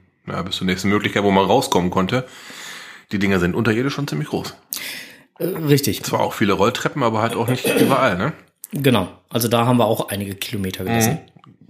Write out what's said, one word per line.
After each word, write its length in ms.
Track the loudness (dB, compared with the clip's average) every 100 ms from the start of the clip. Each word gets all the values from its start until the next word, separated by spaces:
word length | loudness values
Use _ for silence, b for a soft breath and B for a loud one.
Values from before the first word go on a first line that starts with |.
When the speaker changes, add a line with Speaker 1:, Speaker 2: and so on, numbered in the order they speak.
| _ _ -10
Speaker 1:
ja, 160 | -8
bis 140 | -6 -4
zur 100 | -2
nächsten 240 | 0 2
Möglichkeit, 320 | 2 2 2
wo 60 | 4
man 160 | 4 6
rauskommen 460 | 4 4 2 2
konnte. 340 | 0 0 -2 -4 B B B B B B B B
Die 80 | -2
Dinger 200 | 0 2
sind 140 | 2 0
unterirdisch 380 | 0 0 -2
schon 140 | -4 -6
ziemlich 220 | -6 -4
groß. 260 | -6 -6 -14 -12 B B B B B B -8
Speaker 2:
Äh, 80 | -6
richtig. 560 | -2 2 4 2 -2
Speaker 1:
Zwar 180 | -2 0
auch 120 | 0
viele 200 | 0 2
Rolltreppen, 500 | 4 2 2 -4 0
aber 180 | 0 0
halt 140 | -2 -2
auch 120 | -2
nicht 180 | -2 0 2
überall, 380 | 4 4 2 0
ne? 160 | -4 -6 -16 _ -10
Speaker 2:
Genau. 360 | -2 2 2 0 -10 _
Also 180 | -2 0
da 180 | 2 4
haben 120 | 4
wir 80 | 2
auch 240 | 0 -4
einige 260 | -6 -8 -8
Kilometer 480 | -8 -6 -6 -6
gelassen. 360 | -2 0 2 0 -8 _ -20
Speaker 1:
Mhm. 60 | -20